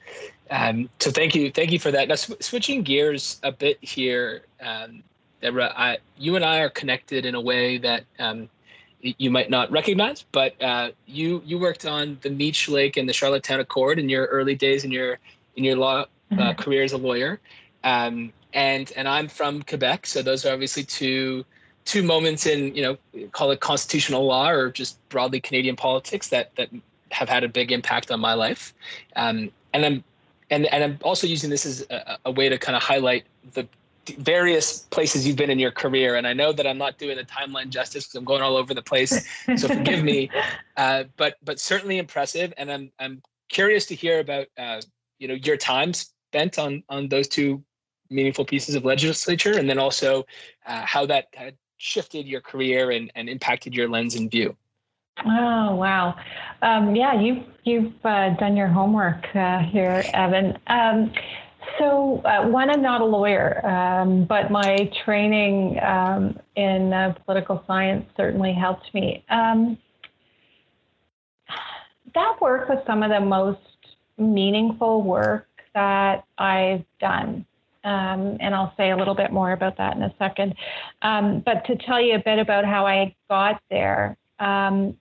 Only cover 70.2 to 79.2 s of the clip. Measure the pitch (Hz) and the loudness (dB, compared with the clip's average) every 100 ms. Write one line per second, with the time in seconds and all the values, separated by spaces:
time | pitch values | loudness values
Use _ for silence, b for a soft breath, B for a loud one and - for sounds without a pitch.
70.2 | b b b b b _ _ _ _ _ | b b b b b _ _ _ _ _
71.2 | _ _ - B B B B _ - 330 | _ _ -14 B B B B _ -4 0
72.2 | 403 453 311 262 262 269 - 214 214 208 | 0 2 2 2 2 -2 0 0 2 2
73.2 | 196 190 196 196 - _ - _ _ - | 4 2 2 -2 -8 _ -20 _ _ 0
74.2 | 220 202 196 208 226 226 233 226 196 180 | 2 4 4 4 2 2 2 2 2 2
75.2 | 214 214 - - - 208 202 196 196 - | 2 0 -6 -20 -8 -2 2 2 2 0
76.2 | - - 196 190 185 190 170 _ 196 185 | -6 -4 0 2 2 0 -6 _ -2 0
77.2 | - - - _ _ _ 208 196 190 190 | -2 -6 -10 _ _ _ -4 -2 -2 -2
78.2 | 196 208 202 196 190 - 190 185 196 196 | -4 -2 -2 0 -2 0 2 2 0 0